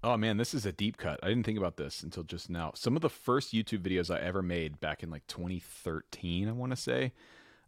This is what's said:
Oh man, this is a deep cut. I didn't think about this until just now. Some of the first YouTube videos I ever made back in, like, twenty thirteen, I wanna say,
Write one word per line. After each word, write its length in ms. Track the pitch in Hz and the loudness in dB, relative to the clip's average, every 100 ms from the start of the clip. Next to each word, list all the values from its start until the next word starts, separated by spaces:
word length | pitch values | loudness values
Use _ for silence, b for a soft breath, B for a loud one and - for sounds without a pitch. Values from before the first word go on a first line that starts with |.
Oh 140 | 113 117 | 4 4
man, 200 | 110 107 | 4 4
this 160 | 117 147 | 2 0
is 100 | 101 | -2
a 60 | |
deep 260 | 90 104 - | 0 0 0
cut. 220 | - 73 | -4 -2
I 60 | 90 | 2
didn't 160 | 120 | 2
think 140 | 113 110 | 2 2
about 180 | 92 - | 0 0
this 240 | 71 - | -6 -6
until 220 | 78 85 | -8 -8
just 260 | 80 85 - | -6 -8 -4
now. 220 | 87 80 | -4 -2
Some 220 | - - 143 | -2 2 2
of 60 | |
the 60 | 160 | 2
first 440 | - - 127 - | -2 2 2 4
YouTube 260 | 113 110 107 | 0 0 0
videos 320 | 92 92 85 | 2 2 2
I 60 | 85 | 0
ever 200 | 87 92 | 0 0
made 380 | 90 87 78 73 | 0 0 -2 -2
back 240 | 78 73 | -4 -4
in, 80 | 87 | -6
like, 160 | 76 - | -10 -10
twenty 320 | - 87 90 | -6 -4 -4
thirteen, 880 | - - - 80 - - 87 87 101 | -6 -8 -4 -4 -6 -8 -2 0 0
I 60 | |
wanna 240 | 117 127 127 | -2 -4 -2
say, 340 | - 123 131 b b b b b | 0 2 2 b b b b b